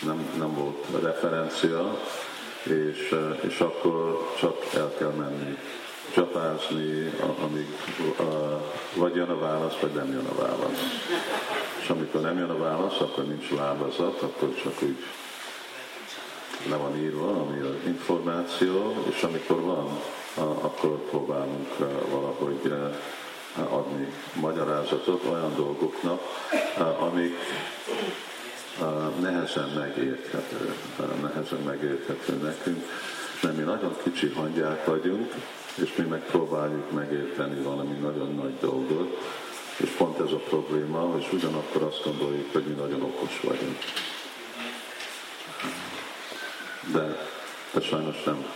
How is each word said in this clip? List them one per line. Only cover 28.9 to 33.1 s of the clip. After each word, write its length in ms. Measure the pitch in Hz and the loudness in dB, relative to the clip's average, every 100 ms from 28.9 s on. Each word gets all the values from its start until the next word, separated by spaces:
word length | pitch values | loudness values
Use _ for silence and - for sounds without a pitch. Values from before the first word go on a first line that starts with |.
| 76 78 85 | 2 0 2
nehezen 480 | 92 87 80 - 71 | 2 2 2 0 0
megérthető, 1040 | 73 69 - 67 64 - - - - - - - - | 0 0 2 2 0 -2 -4 -2 -2 -2 -2 -6 -4
a, 40 | |
nehezen 560 | - 69 73 76 78 71 | -2 0 -2 -2 -2 -2
megérthető 800 | 73 69 73 69 - - - - | -2 0 0 0 -2 -2 0 0
nekünk, 420 | 76 80 - 85 80 - - | 0 0 0 0 -2 -6 -6